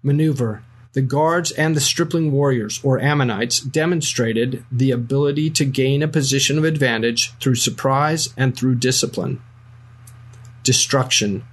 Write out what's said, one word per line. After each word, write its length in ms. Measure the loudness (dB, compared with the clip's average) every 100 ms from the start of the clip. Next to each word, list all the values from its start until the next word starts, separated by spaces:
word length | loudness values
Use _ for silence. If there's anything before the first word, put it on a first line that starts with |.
Maneuver. 600 | 0 2 2 0 -2 -4 -14 -20 -8
The 60 | -2
guards 520 | 0 2 2 2 -2
and 220 | -2 0
the 60 | 2
stripling 520 | 0 0 0 0 0
warriors, 460 | 2 2 2 -2 -2
or 180 | 0 2
Ammonites, 600 | 2 2 0 0 -2 -2
demonstrated 1000 | -2 -2 0 0 -2 -2 0 0 -2 -4 -6
the 200 | 0 2
ability 580 | 0 0 0 0 0 -2
to 140 | 0
gain 380 | -2 2 2 2
a 60 | 0
position 500 | 0 0 0 0 2
of 60 |
advantage 680 | 0 2 0 2 0 0 -4 -2
through 140 | 0
surprise 720 | 0 0 -2 0 2 2 0 -4 -2
and 180 | -2
through 200 | 0 0
discipline. 680 | 0 0 0 -2 -4 -6 -8 -12 -20 -20 -20 -20 -20 -20 -20 -20 -20 -20 -6
Destruction. 840 | 0 0 2 0 0 0 0 -4 -8